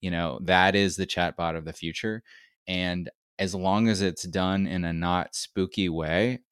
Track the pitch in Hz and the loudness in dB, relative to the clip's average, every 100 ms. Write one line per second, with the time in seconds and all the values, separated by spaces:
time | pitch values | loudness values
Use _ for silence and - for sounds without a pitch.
0 | 95 85 85 62 90 90 95 101 98 85 | -6 -2 -2 -4 2 6 6 6 2 0
1 | 92 - 87 - 85 82 78 78 82 80 | -2 0 -2 0 -4 -4 -8 -8 -8 -6
2 | 110 110 - - _ _ - 92 90 90 | -6 -6 -10 -20 _ _ -6 -2 -2 -2
3 | 85 - _ - 95 95 95 104 113 101 | -6 -12 _ -4 -4 0 2 4 4 2
4 | 95 82 90 90 92 98 98 90 85 82 | 0 -2 -4 -2 0 0 0 -2 -2 0
5 | 87 90 - - - - 92 - 92 82 | 0 0 -2 -8 -6 -4 -2 0 -2 0
6 | 78 87 117 123 - | 0 2 2 0 -6